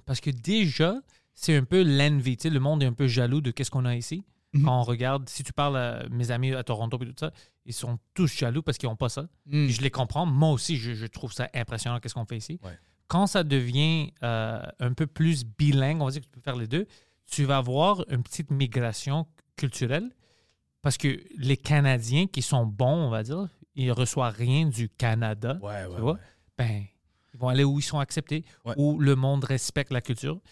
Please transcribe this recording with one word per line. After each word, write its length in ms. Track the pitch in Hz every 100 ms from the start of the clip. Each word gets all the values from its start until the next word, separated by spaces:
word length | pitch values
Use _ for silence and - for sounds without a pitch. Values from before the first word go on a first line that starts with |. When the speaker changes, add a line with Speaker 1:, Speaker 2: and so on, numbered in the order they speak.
| -
Speaker 1:
Parce 140 | 131
que 100 | -
déjà, 640 | 127 117 214 180 - 160 240 - _ _
c'est 220 | - - 151
un 80 |
peu 180 | 127 185
l'envy. 540 | 170 139 143 147 127 123
Tu 60 |
sais, 60 | 160
le 100 | 147
monde 240 | 139 156
est 20 | 131
un 80 |
peu 140 | 117 135
jaloux 340 | 120 120 143
de 100 | 135
qu'est-ce 200 | - 131
qu'on 140 | 135 123
a 100 | 120
ici. 280 | - 175 - _ _
Speaker 2:
Mhm. 100 | 143
Speaker 1:
Quand 160 | 139 127
on 40 |
regarde, 440 | 117 120 123 139 127
si 160 | -
tu 80 | 135
parles 220 | - 143 135
à 280 | 120 117 123
mes 220 | 120 120
amis 220 | 120 131
à 100 | 131
Toronto 340 | - 110 117 120
et 40 | 123
tout 60 | -
ça, 120 | 156 - - _ -
ils 80 |
sont 240 | 120 123 117 -
tous 140 | - 165 -
jaloux 240 | 123 131
parce 160 | 160 135
qu'ils 100 | 123
n'ont 80 | 113
pas 140 | 123
ça. 140 | - 160 _ -
Speaker 2:
Mm. 180 | 147 139
Speaker 1:
Puis 60 |
je 100 | 113
les 80 | 127
comprends. 340 | 135 120 147 175
Moi 260 | 135 160
aussi, 260 | 131 - 147
je, 160 | 113
je 120 | 110 113
trouve 260 | - 123
ça 160 | - 120
impressionnant 460 | 127 117 113 127 120
qu'est-ce 140 | 113
qu'on 120 | - 110
fait 120 | 117
ici. 220 | - 170
Speaker 2:
Ouais. 140 | 92 85 _ _ -
Speaker 1:
Quand 180 | 170 196
ça 160 | 202
devient, 680 | 156 139 120 127 156 160 147 -
euh, 380 | 120 113 110 113 - -
un 140 | 123
peu 140 | 127 156
plus 360 | - 160 151 117
bilingue, 560 | 104 147 139 135 160
on 40 | 135
va 60 |
dire 100 | 143
que 40 | 123
tu 40 |
peux 80 | 123
faire 140 | 139 123
les 120 | 110
deux, 180 | 147 214 - _ _ -
tu 180 | -
vas 140 | 135 139
avoir 480 | 123 131 180 202 -
une 140 | 123
petite 280 | - - 151
migration 720 | 139 131 123 120 107 - 147 160 _ _ -
culturelle 520 | 135 - 117 147 240 - _ _ _ _ _ _
parce 120 | 143 -
que 220 | 143 - - -
les 200 | 127 139
Canadiens 720 | - 147 143 127 113 139 190
qui 160 | -
sont 220 | - 135 113
bons, 400 | 101 127 165 143
on 20 |
va 140 | 110
dire, 260 | 110 160 196 - -
ils 180 | - 127
reçoivent 440 | 117 127 - 123 107
rien 300 | 120 139 160
du 200 | 113 113
Canada, 680 | - 117 110 113 107 117 143
Speaker 2:
Ouais, 240 | 101 104 92
Speaker 1:
tu 40 | 90
Speaker 2:
ouais, 40 |
Speaker 1:
vois, 120 | 117
Speaker 2:
ouais. 60 | 190 - _ _ -
Speaker 1:
ben, 260 | 120 104 101 _ _ _ _
ils 60 | 123
vont 100 | 127
aller 140 | 131 143
où 140 | 143
ils 40 |
sont 160 | 143 151
acceptés, 460 | 139 - - 151 - _
Speaker 2:
Ouais. 100 | 117 139
Speaker 1:
où 220 | 147 151
le 160 | 139 135
monde 280 | 131 139
respecte 480 | 127 131 - - 135
la 100 | 127
culture. 380 | - 120 135 175 -